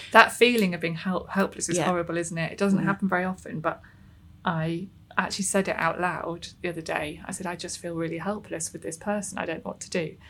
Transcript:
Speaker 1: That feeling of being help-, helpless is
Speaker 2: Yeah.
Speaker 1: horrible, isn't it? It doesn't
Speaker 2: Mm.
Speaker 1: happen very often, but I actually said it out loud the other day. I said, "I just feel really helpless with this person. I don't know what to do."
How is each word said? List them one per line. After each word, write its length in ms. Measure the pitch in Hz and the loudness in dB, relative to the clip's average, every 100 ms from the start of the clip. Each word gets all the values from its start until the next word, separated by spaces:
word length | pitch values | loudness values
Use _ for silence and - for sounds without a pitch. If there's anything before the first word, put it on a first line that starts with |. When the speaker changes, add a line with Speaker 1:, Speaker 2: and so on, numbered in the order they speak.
| - | 6
Speaker 1:
That 200 | 262 - | 8 8
feeling 400 | - 240 233 190 | 8 6 6 2
of 80 | 175 | 2
being 140 | 165 | -2
help-, 360 | 165 190 185 - | -2 -2 -2 -2
helpless 380 | 190 185 - - | 0 0 -2 -2
is 80 | 170 | 2
Speaker 2:
Yeah. 100 | 160 | 2
Speaker 1:
horrible, 300 | 180 170 170 | 0 0 -2
isn't 220 | 170 165 | -2 -4
it? 140 | 160 | -4
It 60 | - | 0
doesn't 200 | 202 196 | 2 4
Speaker 2:
Mm. 60 | |
Speaker 1:
happen 240 | - 196 190 | 4 2 2
very 160 | 180 | 2
often, 340 | 185 185 - 160 | 0 -4 -8 -4
but 220 | 160 - - - - - - - | -4 -4 -10 -20 -20 -20 -20 -6
I 420 | - 165 160 170 190 - - - | -2 0 0 -2 -6 -14 -8 -4
actually 280 | 185 - 190 | -2 -2 0
said 200 | 196 190 | 2 2
it 80 | - | 2
out 240 | 165 - | 0 0
loud 480 | 180 156 165 170 - - | -2 -2 -4 -6 -10 -8
the 60 | 180 | -6
other 120 | 165 | -6
day. 400 | 160 160 151 170 - | -2 -2 -2 -8 -10
I 60 | |
said, 140 | 190 180 | -8 -6
"I 100 | 175 | -6
just 220 | 175 - | -8 -8
feel 160 | 175 165 | -6 -4
really 220 | 165 165 | -2 -4
helpless 540 | 180 208 - 165 160 | -4 -6 -6 -6 -6
with 100 | 165 | -8
this 140 | - 160 | -10 -6
person. 400 | - 208 202 - | -4 -2 -4 -4
I 80 | 175 | -4
don't 180 | 160 | -4
know 60 | - | -6
what 100 | - | -10
to 100 | - | -4
do." 240 | 185 160 - | -4 -4 -8